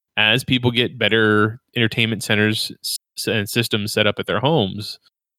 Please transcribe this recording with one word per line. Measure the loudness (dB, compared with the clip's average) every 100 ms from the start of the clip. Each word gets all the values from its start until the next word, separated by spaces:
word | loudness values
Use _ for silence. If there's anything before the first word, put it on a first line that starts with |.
| _ 0
as | 2 2
people | 2 0 2
get | 0 -2 0
better | 2 4 4 4 2 -2 _ -2
entertainment | 0 0 -2 -2
centers | -2 2 2 0 -6 -10
s-, | -10 -10 -12 -8 -4
and | -2 -2
systems | -2 -2 -2 -2
set | 0 0
up | 0
at | -4
their | -2
homes, | 0 0 0 -4 -12 -14 _ _ _